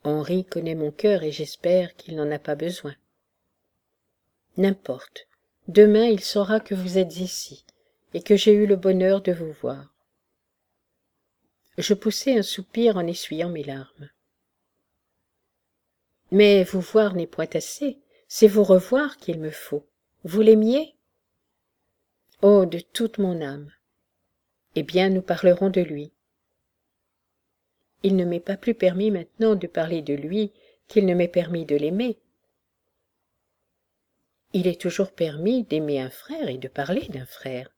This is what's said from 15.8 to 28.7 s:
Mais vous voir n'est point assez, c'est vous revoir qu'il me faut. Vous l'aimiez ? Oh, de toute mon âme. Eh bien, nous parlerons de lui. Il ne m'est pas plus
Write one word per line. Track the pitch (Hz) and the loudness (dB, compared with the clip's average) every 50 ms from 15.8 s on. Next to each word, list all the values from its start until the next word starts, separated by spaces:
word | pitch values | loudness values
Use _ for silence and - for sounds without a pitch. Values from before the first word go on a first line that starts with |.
| _ _ _ _ _ _ _ _ _ _ | _ _ _ _ _ _ _ _ _ _
Mais | 185 196 208 202 202 196 180 | 4 6 6 8 6 6 4
vous | - - 190 | 2 -2 -6
voir | 175 - - 214 214 208 185 | -6 0 2 2 2 2 0
n'est | 175 165 | -4 -6
point | - - - 160 - - | -6 -6 -8 -8 -4 -6
assez, | 165 - - - - 285 277 - _ _ _ _ _ _ | -6 -6 -6 -10 -6 -6 -6 -6 _ _ _ _ _ _
c'est | _ - - 220 | _ 4 6 6
vous | 208 196 214 202 | 6 8 4 6
revoir | 196 190 185 185 - 254 269 302 277 - | 6 6 4 4 2 0 0 0 -2 -6
qu'il | _ - - 165 160 | _ -10 -8 -8 -8
me | 156 156 | -8 -10
faut. | 151 - - - 143 147 _ _ _ _ _ _ _ _ - | -12 -12 -12 -10 -10 -10 _ _ _ _ _ _ _ _ -14
Vous | 165 170 214 | -4 0 4
l'aimiez ? | 214 220 220 214 214 220 247 294 320 - _ _ _ _ _ _ _ _ _ _ _ _ _ _ _ _ _ _ _ _ _ _ _ _ _ _ _ _ _ _ | 6 8 8 6 6 2 0 0 -2 -6 _ _ _ _ _ _ _ _ _ _ _ _ _ _ _ _ _ _ _ _ _ _ _ _ _ _ _ _ _ _
Oh, | 196 202 208 202 185 | 6 6 6 6 4
de | 170 170 170 | 2 -2 -8
toute | - _ _ - 233 220 220 | -10 _ _ -6 -6 -4 -2
mon | - 196 185 175 165 | -4 -4 -2 -2 -6
âme. | 151 139 139 143 147 147 _ _ _ _ _ _ _ _ _ _ _ _ _ _ _ _ _ _ _ _ _ | -8 -8 -10 -12 -16 -20 _ _ _ _ _ _ _ _ _ _ _ _ _ _ _ _ _ _ _ _ _
Eh | - 147 | -8 -8
bien, | - - 180 190 196 | -2 0 0 2 2
nous | 190 185 | 0 -2
parlerons | 185 - 175 - - 180 180 180 196 196 | -2 -4 -6 2 4 4 4 4 2 0
de | 185 190 | 0 0
lui. | 175 151 151 143 147 156 _ _ _ _ _ _ _ _ _ _ _ _ _ _ _ _ _ _ _ _ _ _ _ _ _ _ _ _ _ _ _ _ _ _ _ _ _ _ - | -2 -2 -6 -12 -12 -14 _ _ _ _ _ _ _ _ _ _ _ _ _ _ _ _ _ _ _ _ _ _ _ _ _ _ _ _ _ _ _ _ _ _ _ _ _ _ -2
Il | 196 190 | 0 0
ne | 185 180 | 0 0
m'est | 175 170 175 | -2 -4 -6
pas | - - 196 | -6 -8 -10
plus | 190 - 240 | -4 -4 -4